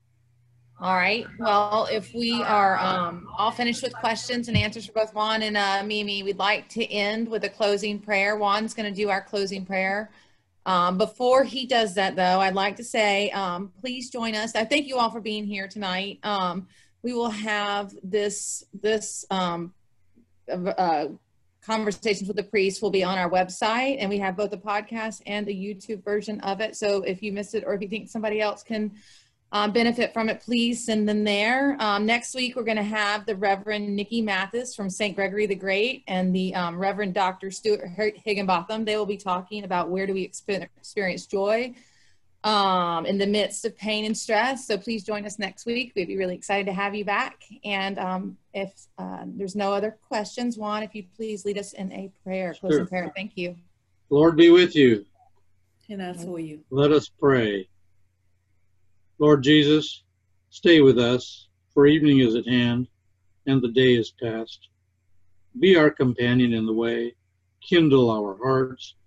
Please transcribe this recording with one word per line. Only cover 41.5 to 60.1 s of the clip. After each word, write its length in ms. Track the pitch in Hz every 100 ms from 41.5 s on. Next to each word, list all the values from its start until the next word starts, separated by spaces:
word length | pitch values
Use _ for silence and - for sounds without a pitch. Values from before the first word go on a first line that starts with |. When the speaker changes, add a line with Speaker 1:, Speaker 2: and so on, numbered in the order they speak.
| 226 247 240 _ _ _ _ _ _
Speaker 1:
um, 600 | 214 214 196 185 175 170 170
in 100 | 196
the 100 | 196
midst 380 | 208 202 -
of 100 | 226 -
pain 280 | 208 214
and 120 | 214 220
stress. 500 | - 214 240 262 -
So 100 | 208
please 260 | 240 220
join 220 | 185 208
us 140 | 208 202
next 260 | 190 -
week. 280 | - 240 247 -
We'd 120 | 175
be 100 | 190
really 160 | 185
excited 320 | 180 - 202 196
to 60 |
have 200 | 185 202
you 120 | 208 196
back. 360 | 202 254 - - 202
And, 340 | 208 196 196 190
um, 380 | 185 185 190 190 _
if, 340 | 202 196 - - -
uh, 260 | 185 185 180
there's 280 | 185 196 202
no 160 | 196
other 240 | 202 214 214 -
questions, 500 | 226 202 - 240 220
Juan, 240 | 214 214
if 120 | 214
you'd 160 | 214 185
please 320 | - 220 208 202
lead 100 | 202
us 160 | 202
in 180 | - 190
a 200 | 196 196 -
prayer, 320 | 190 190 180 160
closing 200 | 190 147
Speaker 2:
Sure. 60 | 180
Speaker 1:
prayer. 260 | 185 170 190
Thank 220 | 208 -
you. 180 | 175 175 _ _ _ _ -
Speaker 2:
Lord 260 | 143 165 156
be 140 | 170
with 260 | 175 175 151
you. 300 | 131 107 - _ _ _ _ _ _ _ -
Speaker 3:
And 140 | 196
also 340 | 180 175 175 175
you. 280 | 160 151 -
Speaker 2:
Let 240 | 131 143
us 160 | 151 -
pray. 580 | - 143 131 107 101 92 _ _ _ _ _ _ _ _ _ _ _ _ _ _ -
Lord 220 | 151 143
Jesus, 640 | 131 151 147 156 147 - _